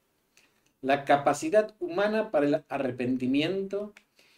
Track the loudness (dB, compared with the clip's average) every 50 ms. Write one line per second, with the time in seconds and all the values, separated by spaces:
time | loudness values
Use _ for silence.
0 | _ _ _ _ _ _ _ _ _ _ _ _ _ _ _ _ 0 0 0 2
1 | 2 2 2 4 4 2 0 0 0 2 2 2 2 2 -2 _ -8 -4 -2 0
2 | 0 0 0 -2 -2 0 0 0 2 2 2 0 -2 -4 -6 -4 -4 -4 -4 -4
3 | -2 -2 -2 -2 -2 0 0 0 0 0 -2 -4 -4 -4 -6 -6 -6 -8 -12 -18
4 | -20 _ _ _ _ _ _